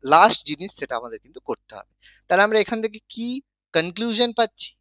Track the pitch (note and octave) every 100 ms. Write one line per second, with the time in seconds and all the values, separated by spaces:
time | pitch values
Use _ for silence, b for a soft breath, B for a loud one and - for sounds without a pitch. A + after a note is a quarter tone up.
0 | C3+ D#3 G#3 - - D3+ F3+ - C#3+ A#2+
1 | A#2+ A2+ B2+ - - A#2 _ G#2 - _
2 | b b _ F3+ G#3 A3 G3+ A3+ A3 G#3+
3 | _ - A#3 B3+ - _ _ E3 E3 F3
4 | A#3 A3 A#3+ A3+ A3 _ - _